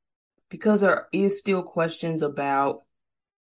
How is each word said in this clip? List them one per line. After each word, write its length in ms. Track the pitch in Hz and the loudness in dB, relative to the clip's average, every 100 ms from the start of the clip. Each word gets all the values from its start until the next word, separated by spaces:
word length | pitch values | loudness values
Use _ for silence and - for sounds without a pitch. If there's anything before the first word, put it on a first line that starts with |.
| _ _ _ _ _ | _ _ _ _ _
because 320 | 165 220 208 | -2 2 4
there 260 | 190 - - | 4 2 0
is 260 | 185 196 202 | 0 0 0
still 220 | 202 185 | -2 -2
questions 600 | 175 170 165 - 170 160 | -2 -2 -2 -2 -4 -2
about, 600 | 147 139 139 139 139 - _ _ _ _ _ _ | -2 -2 0 0 0 -2 _ _ _ _ _ _